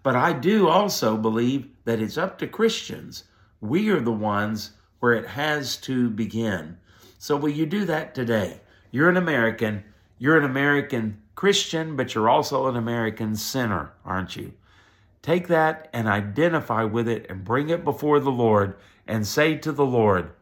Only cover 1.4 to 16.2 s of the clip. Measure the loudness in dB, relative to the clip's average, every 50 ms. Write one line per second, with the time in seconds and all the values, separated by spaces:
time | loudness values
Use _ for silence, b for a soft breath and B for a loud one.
1.4 | 0 0 0 -2 -6 -8 _ _ _ -2 -2 -2 -2 -4 -4 -4 -6 -6 -6 -8
2.4 | -10 -8 0 2 2 2 2 -2 -8 -10 -12 -12 -14 -16 -18 -18 -20 b b b
3.4 | b b b b -6 -2 0 0 2 2 2 2 2 0 -2 0 -2 0 0 0
4.4 | 0 -2 -4 -6 -8 -12 b b b b b _ 2 2 2 2 0 -6 -6 -4
5.4 | -2 -2 -2 -2 -2 -6 -8 -8 -6 -4 0 0 0 0 0 -2 -4 -4 -2 -2
6.4 | -2 -2 -2 -4 -6 -10 -16 -20 b b b b b b b b -4 -2 -2 0
7.4 | 0 -2 0 0 -2 -2 0 -2 0 0 -2 -2 -4 -6 -6 -6 -2 0 0 0
8.4 | 0 -2 -6 -14 b b b b b b 0 2 4 4 4 4 2 2 2 2
9.4 | 2 2 0 0 -2 -2 -2 -6 -8 b b b b b b _ 2 4 4 4
10.4 | 4 2 0 0 2 2 2 2 0 -2 -2 -2 -2 -4 -6 -8 _ _ _ 0
11.4 | 2 2 2 2 0 -2 -4 -4 -4 -4 -4 -4 -4 -2 0 2 4 4 4 4
12.4 | 2 0 -2 0 0 0 0 -2 -2 -2 -2 -2 -2 -2 -2 -4 -4 -4 -4 -4
13.4 | -6 -4 -4 -2 -2 0 -2 -4 -4 -8 -14 _ _ -6 -4 -4 -4 -6 -10 -12
14.4 | -12 -14 -16 b b b b b b b b b b b b b -2 0 0 0
15.4 | 2 2 2 4 4 2 0 -4 -12 -8 -6 -2 0 0 0 0